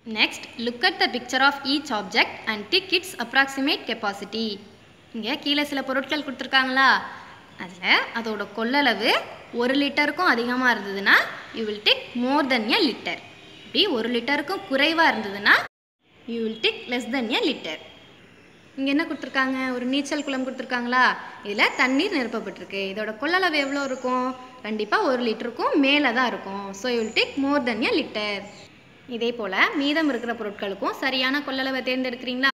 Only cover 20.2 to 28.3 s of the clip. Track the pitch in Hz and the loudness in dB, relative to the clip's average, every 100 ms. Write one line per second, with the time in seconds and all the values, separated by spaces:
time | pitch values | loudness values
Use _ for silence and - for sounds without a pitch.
20.2 | 285 262 254 247 240 247 240 254 240 185 | -2 -4 -4 -6 -4 -4 0 4 4 2
21.2 | - - 208 202 381 - 262 269 381 349 | -8 -12 -6 2 2 4 2 4 2 0
22.2 | 233 226 196 180 180 196 196 190 214 220 | -2 -4 -6 -10 -8 -6 -4 -4 -6 -4
23.2 | 285 359 370 302 277 277 277 254 254 254 | 0 2 4 2 0 -2 -2 -4 -2 0
24.2 | 254 254 - - 208 214 - 392 359 254 | 0 -4 -12 -12 -6 -4 0 2 2 2
25.2 | 240 220 240 226 453 403 269 294 285 233 | 0 -2 -4 -2 2 4 6 6 4 2
26.2 | 247 196 196 196 196 196 254 240 220 330 | 0 0 -6 -8 -8 -6 -2 -2 0 0
27.2 | 480 - 269 285 247 220 311 403 - 220 | 0 0 2 2 0 0 0 0 -2 -4
28.2 | 208 | -4